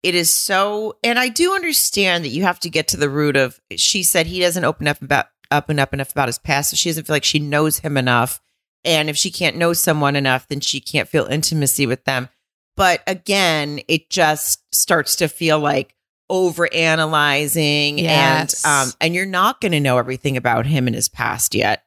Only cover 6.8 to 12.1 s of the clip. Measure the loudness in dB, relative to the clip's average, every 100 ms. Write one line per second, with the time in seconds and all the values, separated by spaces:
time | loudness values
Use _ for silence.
6.8 | -2 -4 -2 0 0 -2 0 2 2 0
7.8 | -2 0 2 2 0 -4 _ _ _ _
8.8 | 0 0 0 -2 -4 -2 -2 0 0 2
9.8 | 2 2 2 2 0 0 -2 -6 -4 -6
10.8 | -4 -4 0 0 0 -2 -2 0 0 0
11.8 | 0 0 -2